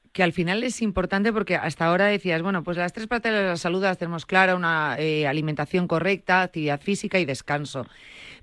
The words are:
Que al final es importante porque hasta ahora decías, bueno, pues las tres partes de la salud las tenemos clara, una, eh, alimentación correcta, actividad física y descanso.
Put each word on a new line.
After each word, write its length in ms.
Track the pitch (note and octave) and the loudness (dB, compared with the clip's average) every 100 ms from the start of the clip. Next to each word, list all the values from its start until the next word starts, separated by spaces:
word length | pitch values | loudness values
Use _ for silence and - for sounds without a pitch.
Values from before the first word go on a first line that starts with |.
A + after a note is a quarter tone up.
| _ | _
Que 100 | - | 0
al 100 | F3+ | 0
final 300 | E3 E3+ G3+ | 0 -2 -2
es 180 | B3 - | -2 -2
importante 520 | A3 F#3+ F3+ G3 G#3+ | -2 -2 -2 0 0
porque 240 | G#3+ G3+ E3+ | 0 0 -2
hasta 300 | C3 - E3 | -2 -2 0
ahora 200 | F3+ G3+ | 4 4
decías, 340 | G#3 F#3 E3 | 2 0 -2
bueno, 220 | F3+ F#3+ | 0 -2
pues 140 | D#3 E3+ | -2 -4
las 160 | F3 | -4
tres 160 | A3 A3 | -6 -4
partes 240 | A#3+ A3+ | -2 0
de 100 | G#3+ | 0
la 140 | G3 E3+ | 0 0
salud 260 | F3 F#3 | -2 0
las 160 | G3 F3+ | 0 0
tenemos 280 | E3+ E3+ - | -4 -6 0
clara, 280 | F#3+ F#3+ | 4 4
una, 400 | F3+ E3+ D#3+ D3+ B2 | 4 2 2 0 0
eh, 280 | D#3 D3+ C#3+ | 0 0 0
alimentación 600 | D3 D3+ D3+ D3 F#3 F3+ | 0 -2 -2 0 0 2
correcta, 540 | E3 F3 G3 - F#3 | 0 2 -2 2 2
actividad 380 | F3+ E3+ D3+ C#3+ | 2 -2 -2 -2
física 380 | - G3 G#3 F#3+ | -2 -2 0 0
y 60 | |
descanso. 600 | D#3 C3 - D3 D3 C3+ A#2 - - - - - | 0 -2 -2 -4 -4 -8 -10 -14 -20 -20 -20 -20